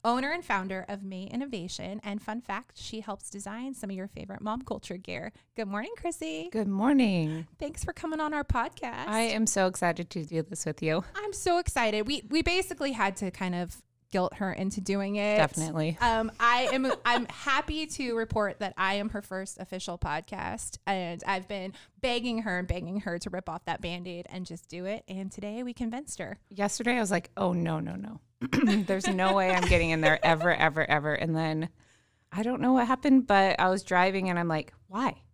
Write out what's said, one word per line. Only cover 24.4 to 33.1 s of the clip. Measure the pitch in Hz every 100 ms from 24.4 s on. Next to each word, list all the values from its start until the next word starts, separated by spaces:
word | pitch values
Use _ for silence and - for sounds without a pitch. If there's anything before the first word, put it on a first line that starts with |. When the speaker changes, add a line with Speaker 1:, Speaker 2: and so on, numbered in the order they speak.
| 180
Speaker 1:
just | 165 _
do | 170 185
it. | 220 -
And | 190 190
today | - 208 220
we | 247
convinced | 240 233 240 302 -
her. | - - _
Speaker 2:
Yesterday | 196 202 - 240 247
I |
was | 202
like, | 185 - -
"Oh, | 190
no, | 175 165 160
no, | 170 180
no." | 196 - _ _ 254
<clears throat> | - 233 202 185
There's | 190 190
no | 185 190
way | 196 185
I'm | 185 180
getting | 175 165
in | 160
there | 156 156 -
ever, | 160 175 160
ever, | 160 151 -
ever. | 151 151
And | 147 165 160
then | 160 156 165 _ _ _ _ _ _
I | 175
don't | 226 254
know | 247
what | 262 240
happened, | 262 294